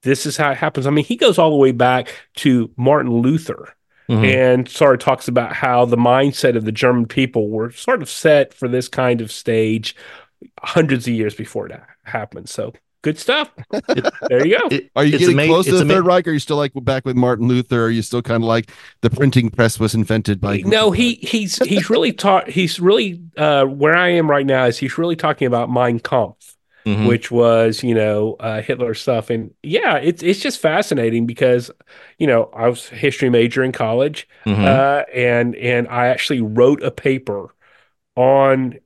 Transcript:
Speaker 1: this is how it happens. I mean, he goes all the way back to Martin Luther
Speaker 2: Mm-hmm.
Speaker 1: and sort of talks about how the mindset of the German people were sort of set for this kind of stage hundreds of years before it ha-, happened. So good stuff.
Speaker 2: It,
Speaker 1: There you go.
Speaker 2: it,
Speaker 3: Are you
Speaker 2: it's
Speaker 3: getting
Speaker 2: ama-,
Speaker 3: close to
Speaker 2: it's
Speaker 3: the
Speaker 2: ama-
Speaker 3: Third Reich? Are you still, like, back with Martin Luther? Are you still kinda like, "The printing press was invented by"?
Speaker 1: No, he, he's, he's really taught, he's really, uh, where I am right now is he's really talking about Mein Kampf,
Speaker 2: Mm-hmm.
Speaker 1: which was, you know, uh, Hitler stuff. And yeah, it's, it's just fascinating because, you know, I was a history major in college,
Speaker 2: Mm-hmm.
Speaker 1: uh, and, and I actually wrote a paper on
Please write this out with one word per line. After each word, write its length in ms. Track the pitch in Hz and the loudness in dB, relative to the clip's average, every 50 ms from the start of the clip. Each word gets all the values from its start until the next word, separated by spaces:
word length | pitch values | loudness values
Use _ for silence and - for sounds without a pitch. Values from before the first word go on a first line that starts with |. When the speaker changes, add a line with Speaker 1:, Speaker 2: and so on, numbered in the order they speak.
| _ | _
Speaker 1:
this 240 | 131 139 - - | 0 -2 -2 -2
is 100 | 151 135 | -8 -4
how 160 | - 156 147 135 | -2 -2 -2 -2
it 40 | - | -2
happens. 280 | - 156 - - 127 | -4 -4 -4 -4 -2
I 40 | 139 | 0
mean, 140 | 143 151 147 | 0 0 0
he 120 | - 240 | -2 -2
goes 220 | 240 - 247 185 - | 2 2 2 4 4
all 120 | 165 160 | 2 2
the 60 | 156 | 4
way 160 | 143 139 135 127 | 4 4 4 4
back 420 | 117 127 123 127 127 117 - - - - _ _ | 4 2 2 2 0 -2 -6 -14 -20 -20 _ _
to 340 | - - 147 127 123 117 - _ | -2 2 2 2 2 2 -2 _
Martin 360 | - 123 135 143 151 135 123 117 | -2 2 2 2 2 2 0 0
Luther 640 | 117 120 127 151 160 160 - - - - - - _ _ _ _ _ _ | 0 2 2 0 0 -2 -6 -12 -12 -12 -20 -20 _ _ _ _ _ _
Speaker 2:
Mm-hmm. 180 | - 123 113 110 | -2 0 2 4
Speaker 1:
and 420 | 131 131 127 131 127 127 127 127 123 | 4 4 4 4 4 4 2 0 -4
sort 240 | - - 156 143 131 | -2 2 4 4 4
of 80 | 120 | 4
talks 280 | - - 131 123 - - | 2 -2 -2 -2 -2 -2
about 260 | 120 123 120 - - | -2 -2 -2 -2 -6
how 320 | - - 131 123 123 123 | -4 -2 2 2 2 2
the 100 | 120 117 | 2 2
mindset 600 | 117 120 120 123 131 139 143 131 - - 135 120 117 | 2 4 4 4 4 2 0 0 0 0 0 0 0
of 80 | 107 | -2
the 60 | 107 107 | -4 -4
German 340 | - - 127 123 123 117 | 0 2 2 2 2 0
people 420 | 113 - - 131 123 127 120 107 104 | -2 0 -2 -2 0 0 -4 -4 -2
were 220 | 110 107 110 120 | -4 -6 -6 -6
sort 320 | 120 - - - 262 233 151 | -10 -10 -4 -2 -2 -2 -2
of 80 | - | -8
set 420 | - - - 165 151 147 135 - _ | -12 -2 2 4 4 4 4 0 _
for 160 | _ - 123 | _ -6 -4
this 180 | 120 127 123 | -2 -2 -4
kind 360 | - - - 131 127 120 117 117 | -4 -4 -2 0 0 0 0 -2
of 100 | 110 - | -8 -12
stage 640 | - - - 117 113 110 110 110 113 110 - - - - - - - - _ _ _ - - _ - | -10 -6 -2 0 0 0 0 -2 -4 -4 -8 -14 -14 -20 -20 -20 -20 -20 _ _ _ -20 -20 _ -16
hundreds 480 | - - - 175 160 147 135 127 117 123 | -12 -2 0 0 2 2 0 -2 -2 -4
of 60 | 117 | -4
years 200 | 113 110 104 104 | -2 -2 -4 -6
before 300 | - 110 - - 110 104 - | -8 -16 -10 -10 -10 -10 -10
it 40 | - | -14
ha-, 140 | - - _ _ _ _ | -18 -20 _ _ _ _
happened. 460 | - - 120 107 - - - - - | -10 -10 -10 -10 -10 -16 -18 -16 -14
So 240 | - - 104 - 120 _ _ _ _ _ | -10 -10 -10 -10 -12 _ _ _ _ _
good 180 | _ 156 156 - | _ -6 -6 -6
stuff. 320 | - - 247 302 302 - _ - - _ - | -4 -2 -2 -2 -2 -6 _ -20 -16 _ -10
Speaker 2:
It, 320 | 320 - - - - - - - - - - | -10 -4 -4 -4 -2 -2 -4 -4 -4 -4 0
Speaker 1:
There 180 | 127 123 139 | 0 2 2
you 120 | 165 208 277 | 2 2 0
go. 80 | 480 320 | 0 -2
Speaker 2:
it, 200 | 190 139 - - _ | -2 -4 -6 -6 _
Speaker 3:
Are 100 | - 147 | 0 0
you 80 | 147 147 | 2 2
Speaker 2:
it's 60 | 143 - | 2 2
Speaker 3:
getting 160 | - 127 139 | 4 4 4
Speaker 2:
ama-, 60 | 147 160 | 4 4
Speaker 3:
close 160 | 160 170 185 | 2 2 2
to 60 | - | 2
Speaker 2:
it's 80 | - 185 | 2 2
Speaker 3:
the 60 | 180 | 2
Speaker 2:
ama- 80 | 147 151 | 4 2
Speaker 3:
Third 100 | 190 180 | 2 4
Reich? 240 | 180 180 180 175 175 | 2 2 2 2 0
Are 40 | 160 | -4
you 60 | 147 | -4
still, 200 | - - 156 147 | -4 -4 -4 -2
like, 140 | 147 135 _ | -2 -4 _
back 320 | 139 127 117 135 131 - | -6 -4 -2 -4 -2 -2
with 100 | 135 127 | -2 0
Martin 320 | 123 123 123 123 104 117 123 | 2 2 2 0 0 0 0
Luther? 340 | 123 123 123 _ 127 120 113 | 0 0 0 _ -2 0 0
Are 40 | 113 | 0
you 120 | 117 113 107 | 0 -2 -4
still 180 | - - 120 | -4 -4 -6
kinda 260 | 117 - 120 117 113 | -4 -2 -2 -2 0
like, 240 | 113 113 117 113 _ - - - - _ _ | 0 0 0 -2 _ -14 -20 -20 -20 _ _
"The 80 | - 117 | 0 0
printing 400 | - - 143 139 - 131 120 113 | 0 2 0 2 4 2 2 2
press 320 | - - 120 113 - - | 0 2 2 2 2 0
was 140 | 113 107 - | -2 0 0
invented 440 | 113 107 - 107 110 104 - 104 95 | 0 0 0 0 -2 0 -2 -2 -2
by"? 200 | 92 101 101 101 90 | -2 -4 -4 -2 0
Speaker 1:
No, 240 | 196 214 220 220 214 | 0 2 2 2 2
he, 240 | 180 185 247 240 233 | 2 2 0 0 -2
he's, 420 | - - - - 226 214 185 - - 254 | -4 -8 -4 -4 -4 -4 -4 -2 -2 -2
he's 240 | - 196 208 170 - | 0 0 -2 0 0
really 240 | 220 254 - 247 208 | 0 0 0 0 -2
taught, 380 | - - 196 190 185 - - | -2 0 2 2 2 0 -2
he's 280 | - 180 190 160 - - | -4 -2 -2 -2 -2 0
really, 440 | 175 180 202 240 233 202 175 170 175 165 _ - | 2 2 2 2 0 -2 -6 -10 -16 -18 _ -2
uh, 260 | 151 151 147 139 135 | 0 2 4 2 2
where 320 | 135 135 143 143 151 160 | 0 0 0 0 2 2
I 120 | 175 180 180 | 2 2 2
am 200 | 175 170 160 156 | 2 2 2 2
right 140 | 143 143 139 | 2 0 2
now 220 | 139 135 131 131 | 2 0 2 2
is 100 | 123 120 | 0 0
he's 220 | - - 127 - - | -2 -6 -8 -4 -4
really 180 | 165 170 170 | -4 -4 -4
talking 300 | 160 - 156 151 - 147 | -2 -2 -4 -2 0 -2
about 240 | 127 120 117 120 - 123 | -2 0 -2 -2 -2 -2
Mein 260 | 123 123 120 120 117 | 0 0 0 0 -2
Kampf, 520 | - - - 127 110 95 107 _ _ - - _ _ _ _ _ _ | -4 -2 -2 -2 -2 -2 -6 _ _ -20 -20 _ _ _ _ _ _
Speaker 2:
Mm-hmm. 200 | 110 104 101 107 | -4 -2 0 2
Speaker 1:
which 240 | 120 120 117 - - | 2 2 0 -2 -4
was, 520 | 123 120 120 117 117 113 113 113 110 - - | 0 2 2 4 4 4 2 2 0 -2 -4
you 120 | 123 117 | -2 0
know, 420 | 113 107 107 107 107 107 110 107 - | 0 0 0 0 0 -2 -4 -6 -6
uh, 200 | - 113 110 107 | -8 -8 -8 -8
Hitler 320 | 107 - 135 120 123 120 110 | -6 -6 -4 -4 -4 -6 -6
stuff. 380 | - - - 127 113 110 - | -6 -4 -2 -2 -2 -2 -4
And 240 | 120 113 110 107 _ _ _ | -6 -6 -6 -10 _ _ _
yeah, 320 | 147 160 220 466 320 185 | -4 -4 -2 0 0 -2
it's, 260 | 143 127 160 175 165 151 | 0 0 -2 -4 -2 -2
it's 160 | 175 196 196 | -2 -2 -2
just 200 | - 294 - - | -4 -8 -8 -2
fascinating 640 | - 160 151 180 208 - - 139 117 113 113 117 117 | -2 -2 0 0 -2 -2 -2 -2 0 0 0 -2 -2
because, 460 | 117 117 - 139 127 123 123 120 - - _ _ _ - - - - _ _ | -4 -2 0 2 2 2 0 -2 -6 -16 _ _ _ -20 -20 -20 -20 _ _
you 80 | 165 | 0
know, 240 | 147 127 117 110 - - | 2 2 2 2 -2 -4
I 140 | 110 117 120 | -2 0 0
was 240 | 123 117 - - - | 0 -2 -8 -18 -14
a 20 | |
history 360 | 117 - 143 127 - - 127 | -2 -2 -2 0 0 0 2
major 340 | 120 120 117 120 117 135 131 | 4 4 2 2 0 -2 -2
in 80 | 131 123 | -2 -2
college, 560 | - 135 110 113 120 135 151 151 - - _ _ _ - | -4 -4 -2 -2 -2 -2 -2 -4 -10 -18 _ _ _ -4
Speaker 2:
Mm-hmm. 180 | 110 101 104 104 | -2 0 2 2
Speaker 1:
uh, 360 | - 135 135 135 139 143 143 - - - 127 | 2 4 4 2 2 2 0 -2 -4 -4 -2
and, 360 | 123 123 120 120 120 120 117 | 0 2 2 2 0 -2 -4
and 320 | - - 123 123 123 120 117 | -4 -4 -2 0 0 -2 -2
I 200 | 123 120 123 123 | -2 -2 0 0
actually 340 | 127 123 - - 151 127 113 | 0 -2 -2 -4 -2 -2 -2
wrote 400 | 107 107 113 123 131 147 143 139 | -2 2 4 4 4 4 2 -4
a 80 | 131 | -8
paper 640 | - - - 143 135 135 131 - 104 101 92 - _ _ _ _ _ _ _ _ _ _ _ _ _ | -8 -4 -2 -2 -2 -2 -4 -8 -10 -8 -10 -14 _ _ _ _ _ _ _ _ _ _ _ _ _
on 640 | - 123 131 135 139 139 135 135 131 131 127 117 104 _ | 0 2 4 4 4 4 4 2 0 0 -4 -8 -12 _